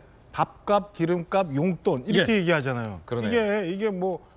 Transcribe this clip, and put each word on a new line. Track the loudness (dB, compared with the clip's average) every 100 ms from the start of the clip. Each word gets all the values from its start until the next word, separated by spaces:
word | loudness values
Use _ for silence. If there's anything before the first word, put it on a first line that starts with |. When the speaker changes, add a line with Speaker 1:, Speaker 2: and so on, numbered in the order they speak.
| -10 -20 -12
Speaker 1:
밥값, | -2 -2 -4 0 0 0
기름값, | -4 0 0 0 0 0 0
용돈 | 0 0 0 0 2
이렇게 | 2 4
Speaker 2:
예. | 2
Speaker 1:
얘기하잖아요. | 2 0 0 -4 -4 -8 -6
Speaker 2:
그러네요. | -4 0
Speaker 1:
이게, | 0 0 -2 -2
이게 | -2 -4
뭐 | -2 -4 -4 -10